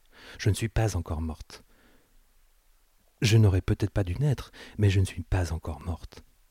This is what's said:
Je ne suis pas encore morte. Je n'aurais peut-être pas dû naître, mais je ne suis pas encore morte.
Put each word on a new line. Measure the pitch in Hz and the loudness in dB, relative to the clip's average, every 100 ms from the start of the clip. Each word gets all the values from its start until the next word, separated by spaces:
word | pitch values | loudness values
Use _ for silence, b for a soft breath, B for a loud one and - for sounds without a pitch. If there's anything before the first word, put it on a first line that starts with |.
| _ B B B | _ B B B
Je | 110 | -2
ne | 92 | 0
suis | - | -2
pas | - 110 92 | 0 0 -2
encore | - 78 | -4 -6
morte. | 80 78 - - _ b b b b b b _ _ _ _ _ _ _ _ - | -6 -8 -14 -20 _ b b b b b b _ _ _ _ _ _ _ _ -2
Je | 113 110 | 4 6
n'aurais | 107 92 | 6 4
peut-être | - 107 104 | 0 -2 -2
pas | - | -2
dû | 90 87 | -4 -2
naître, | 147 123 - B B B | -2 -2 -6 B B B
mais | 104 | 4
je | 95 | 4
ne | 92 | 2
suis | - | -2
pas | - 95 82 | -4 -2 -2
encore | 82 - 76 | -4 -8 -10
morte. | 85 80 - - - _ _ | -8 -10 -12 -20 -20 _ _